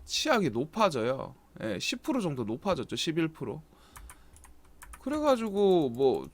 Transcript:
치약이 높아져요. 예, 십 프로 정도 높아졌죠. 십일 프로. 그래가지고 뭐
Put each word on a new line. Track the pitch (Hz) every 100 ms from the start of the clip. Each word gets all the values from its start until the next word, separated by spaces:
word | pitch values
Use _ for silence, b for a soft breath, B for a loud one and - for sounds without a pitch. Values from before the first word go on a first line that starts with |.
치약이 | - - 302 262 170
높아져요. | 110 147 - 208 143 113 135 - - _ -
예, | 107 95
십 | - 269
프로 | - 269
정도 | 185 135
높아졌죠. | 107 120 202 170 107 120
십일 | - 160 160
프로. | 160 120 131 - B B B B B B B - - - - - -
그래가지고 | - 302 294 262 220 196 202 180 139
뭐 | 117 135 95 67